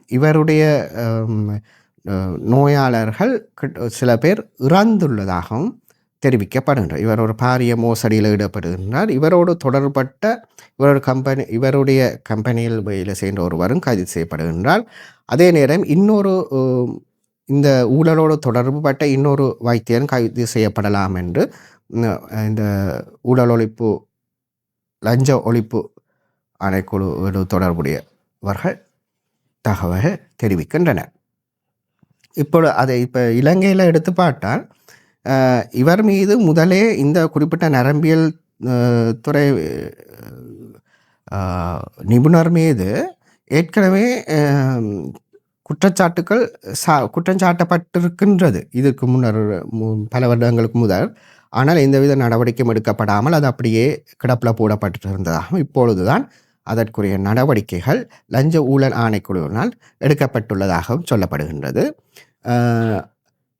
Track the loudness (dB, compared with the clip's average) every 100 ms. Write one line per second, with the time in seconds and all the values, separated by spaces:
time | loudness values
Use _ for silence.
0 | -6 0 2 2 2 2 4 2 -2 -6
1 | -4 -2 -2 -4 -4 -6 -10 _ _ _
2 | -8 -6 -4 -6 0 2 4 2 2 0
3 | -2 -2 -2 -2 -6 -10 -10 -8 -8 -2
4 | 0 2 2 0 -4 -4 2 4 4 2
5 | 0 -2 -2 -4 -4 -6 -6 -8 _ _
6 | _ _ 0 0 -2 -4 -2 -2 -2 -2
7 | -2 0 -2 -2 0 0 0 0 0 0
8 | 0 2 2 0 -2 -6 -8 -6 -6 -4
9 | -2 0 2 2 2 0 0 0 -2 -2
10 | -4 -4 -4 -4 _ _ -18 0 2 2
11 | 0 -2 -2 -4 -4 -2 0 2 2 2
12 | 0 -4 -6 -4 -2 -2 -2 -4 -4 -6
13 | -6 -4 -4 -4 -4 -2 -2 0 0 -2
14 | -2 -6 -6 -6 -4 -2 0 0 -2 -18
15 | -20 _ -6 4 4 6 4 2 0 2
16 | 4 2 2 -2 -2 -2 -2 -2 -4 -8
17 | _ _ _ _ -2 2 4 4 2 2
18 | 4 4 2 0 0 0 0 -2 -2 0
19 | 0 2 2 2 0 -2 -2 -2 0 0
20 | 0 -2 -2 -2 -4 0 0 0 -2 0
21 | -2 -4 -4 -2 -2 -4 -20 _ -10 -4
22 | -2 -4 -8 -6 -4 -2 -2 -2 -4 -6
23 | -10 _ 0 2 2 2 -2 -2 -4 -4
24 | _ _ _ _ _ _ _ _ _ _
25 | -2 0 2 0 0 -2 -2 -6 -8 _
26 | _ _ _ _ _ -8 -4 -4 -4 -4
27 | -4 -4 -4 -2 -2 -2 0 -2 -4 -6
28 | -8 _ _ _ -8 -6 -6 -8 _ _
29 | _ _ _ _ _ _ -4 -4 -2 -2
30 | -2 -4 _ -6 -2 -2 -2 0 0 0
31 | -6 _ _ _ _ _ _ _ _ _
32 | _ _ _ -6 0 2 2 2 0 0
33 | -2 -2 0 2 2 2 2 4 4 2
34 | 0 0 0 0 -4 -4 -8 _ _ -20
35 | _ _ -2 0 2 2 -2 0 2 2
36 | 2 2 2 2 4 4 4 4 2 2
37 | 2 2 0 0 -2 0 0 2 2 2
38 | 2 2 2 -2 _ -10 -2 0 2 2
39 | 0 -2 -2 0 2 0 -2 -8 -12 -16
40 | -20 -20 -20 -20 -20 -20 -20 -20 _ _
41 | _ _ -10 -6 -4 -4 -6 -8 -10 -10
42 | 2 4 6 4 4 2 2 0 -2 -2
43 | -6 -10 _ _ -2 -2 0 2 2 2
44 | 0 -2 -2 0 2 2 0 -2 -4 -6
45 | -10 -14 _ _ _ _ -10 0 0 2
46 | 0 0 -2 -2 -2 -6 -12 -6 0 2
47 | 0 -4 -2 2 2 2 0 -2 -2 -2
48 | -2 0 2 4 4 0 -4 0 0 0
49 | 0 2 2 0 -2 -4 -6 -6 -4 -4
50 | -4 0 2 2 2 2 0 2 2 2
51 | -2 -6 _ _ _ -2 2 4 4 4
52 | 2 2 2 2 0 0 0 0 0 0
53 | 0 0 2 2 0 -2 -2 0 0 -2
54 | _ -8 -2 0 0 0 0 0 -4 -6
55 | -8 -6 -4 -4 -4 -4 -2 2 2 2
56 | 0 0 -2 _ _ _ -6 -4 -4 -2
57 | -2 -2 0 0 2 0 -2 -6 -2 -2
58 | -4 _ -6 -2 0 0 2 2 2 0
59 | -2 -2 -4 -6 -4 -4 -6 -8 _ -4
60 | 0 0 0 -4 -4 -4 -2 -2 -2 -6
61 | -2 -2 -2 -4 -6 -8 -6 -2 -2 -4
62 | _ -20 _ _ -4 0 0 0 0 -2
63 | -6 _ _ _ _ -2